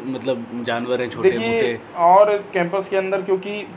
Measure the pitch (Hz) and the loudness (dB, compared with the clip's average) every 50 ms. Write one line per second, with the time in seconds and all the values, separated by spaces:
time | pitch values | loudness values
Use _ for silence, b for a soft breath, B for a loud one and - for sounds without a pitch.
0 | 113 127 131 127 117 131 131 117 117 - 113 120 120 117 117 117 120 123 127 123 | -6 -8 -8 -6 -4 -4 -4 -4 -4 -8 -8 -8 -4 -4 -4 -4 -2 -2 -2 -2
1 | 127 120 - 156 160 190 190 233 226 233 226 233 220 - - 110 - - - 180 | -2 -4 -6 0 0 2 2 2 -2 -2 0 0 0 0 -2 -4 -8 -12 -4 2
2 | 170 175 180 196 208 208 208 202 196 - - 190 175 170 180 196 190 190 196 190 | 4 6 8 8 8 6 4 -2 -4 -4 -2 -2 -2 0 -2 -4 -4 -2 -2 -2
3 | 190 190 190 196 185 190 190 190 190 202 208 208 202 - - | -2 -2 -2 -4 0 0 -2 -2 -2 -6 -8 -8 -10 -10 -4